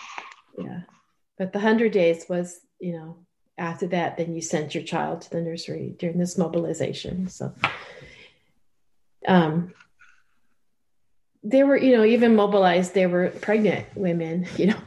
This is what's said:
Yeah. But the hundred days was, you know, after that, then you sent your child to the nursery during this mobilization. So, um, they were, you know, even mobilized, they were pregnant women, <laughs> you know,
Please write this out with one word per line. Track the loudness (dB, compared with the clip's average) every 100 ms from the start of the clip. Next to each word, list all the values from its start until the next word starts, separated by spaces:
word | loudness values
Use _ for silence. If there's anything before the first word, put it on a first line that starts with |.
| -12 -16 -18 -20 _ -14
Yeah. | -12 -12 -14 _ _ _ _ _
But | -8
the | -2
hundred | 2 2 2
days | 2 2 0 -4
was, | -6 -6 -12 _ _
you | -10
know, | -10 -12 -20 _ _ _ -10
after | -8 -6 -4
that, | -2 -4 -4
then | -6 -6
you |
sent | -4 -4 -4
your | -8 -6
child | -4 -4 -6
to | -8
the | -8
nursery | -6 -8 -10 -10 -10 -8
during | -4 -2
this | -2 -2
mobilization. | -2 -2 -4 -4 -6 -6 -8 -6 -8
So, | -8 -12 -6 -6 -6 -14 -20 -20 -20 -20 _ _ _ _ _ _ _ _ _ 2
um, | 4 4 0 -4 -12 _ _ -20 _ _ _ _ _ _ _ _ _ _ _ _ _ 0
they | 4
were, | 6 6
you | 6 6
know, |
even | 6 6 6 6
mobilized, | 6 4 4 4 2 2
they | 2
were | 2 0
pregnant | -2 -2 2 2 0 -6 -6
women, | -2 -2 -4 -6 -6
<laughs> | 0
you | 0
know, | 0